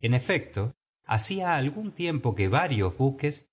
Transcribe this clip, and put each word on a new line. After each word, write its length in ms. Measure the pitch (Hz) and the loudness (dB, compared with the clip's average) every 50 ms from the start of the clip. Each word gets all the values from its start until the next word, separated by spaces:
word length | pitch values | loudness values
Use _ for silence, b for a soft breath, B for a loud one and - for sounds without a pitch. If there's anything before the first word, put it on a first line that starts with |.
En 120 | - 117 123 | 0 2 2
efecto, 600 | 127 127 - 190 156 - - - 98 101 120 - _ _ _ _ _ _ | 2 2 2 0 0 0 -4 -4 -4 -4 -4 -4 _ _ _ _ _ _
hacía 500 | - 110 110 - - 190 190 185 175 170 | -2 0 0 0 0 -2 -2 0 0 2
algún 380 | 143 131 143 - 214 214 202 - | 2 0 0 -2 -4 -8 -8 -6
tiempo 420 | - 175 170 160 131 - 123 101 | -4 -2 -2 -2 0 0 -2 0
que 140 | 92 98 95 | 2 2 2
varios 480 | 107 147 180 170 131 104 98 90 90 - | 2 2 2 2 2 2 2 0 0 2
buques 480 | 131 135 135 135 - 151 147 - - _ | 0 0 0 0 -2 -4 -4 -4 -10 _